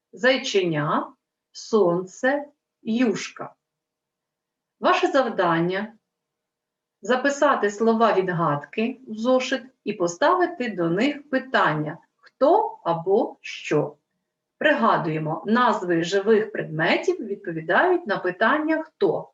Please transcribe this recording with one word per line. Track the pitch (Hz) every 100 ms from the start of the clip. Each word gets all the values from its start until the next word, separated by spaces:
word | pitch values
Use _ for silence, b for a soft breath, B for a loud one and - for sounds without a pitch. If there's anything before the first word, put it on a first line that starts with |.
| _
зайченя, | - 240 262 - 202 180 151 147 226 311 - _ _ _
сонце, | - - 220 180 175 185 - 254 294 285 _ _ _
юшка. | 233 226 247 175 - - - - _ _ _ _ _ _ _ _ _ _ _ _
Ваше | 247 370 -
завдання — | 277 233 - 180 165 175 190 214 - _ _ _ _ _ _ _ _ _ _
записати | 190 254 277 285 294 226 202
слова | 208 226 220 226
відгадки | 185 180 170 160 147 - - 233 269 -
в | 214
зошит | 233 254 254 262 - _
і | -
поставити | - 175 - 294 359 349 - 240
до | 180 165
них | 175 277 294 -
питання | 262 - 220 175 151 151 165 _ _
«хто» | - _ 269 403 440 -
або | - 165 170 202 311 -
«що». | - - - 156 - - _ _ _ _ _ _
Пригадуємо, | 285 262 226 160 156 156 151 160 196
назви | 233 247 208 180 170
живих | 170 196 196 214 220
предметів | - 156 156 170 294 - 349 220
відповідають | 202 180 165 160 196 339 359 277
на | 175
питання | 180 175 220 294 311 320
«хто?». | 320 _ 190 - -